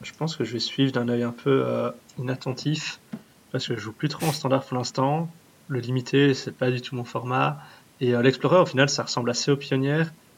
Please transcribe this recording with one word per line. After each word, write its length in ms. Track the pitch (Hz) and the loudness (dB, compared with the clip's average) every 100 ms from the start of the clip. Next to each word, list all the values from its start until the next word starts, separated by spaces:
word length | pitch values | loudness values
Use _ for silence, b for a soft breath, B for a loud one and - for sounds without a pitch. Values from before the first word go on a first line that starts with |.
Je 100 | - | -18
pense 220 | - 160 - | -6 -6 -4
que 80 | |
je 100 | 110 | -4
vais 60 | 120 | -4
suivre 320 | - - 135 | -4 0 2
d'un 180 | 123 120 | 2 0
œil 140 | 120 | 0
un 80 | 120 | 0
peu, 320 | 117 139 135 123 | -2 2 2 2
euh, 260 | 120 120 - - - | 0 -2 -6 -12 -8
inattentif, 840 | 127 131 135 123 143 156 - - _ - - _ _ | -6 -4 -6 -4 -2 -2 -4 -12 _ -16 -16 _ _
parce 160 | 127 - | -6 -4
que 80 | 113 | -6
je 40 | |
joue 120 | 104 | -6
plus 180 | - 156 | -6 -6
trop 160 | - 160 | -2 -2
en 80 | |
standard 300 | 143 131 135 | 0 0 0
pour 140 | - 123 | 0 -4
l'instant. 520 | 117 - 135 151 165 - _ _ - | -4 0 0 0 -2 -8 _ _ -8
Le 120 | 127 | -6
limité, 540 | 117 131 120 139 143 | -2 -4 0 4 4
c'est 220 | 131 - - | 4 -2 -2
pas 160 | 127 | 0
du 100 | 127 | 0
tout 140 | 123 123 | -4 -8
mon 80 | |
format. 560 | 120 127 123 131 139 147 B B B - | -6 -6 -2 0 0 0 B B B -2
Et, 140 | 123 120 | 0 4
euh, 60 | |
l'Explorer, 380 | 127 135 139 175 | 4 4 4 6
au 60 | 170 | 6
final, 240 | 127 143 | 4 2
ça 140 | - | 2
ressemble 260 | 127 - 117 | -4 -2 -2
assez 220 | 120 - | -2 0
aux 60 | 139 | 0
Pionnières, 540 | - 135 135 151 165 - _ | 0 -2 0 0 -2 -6 _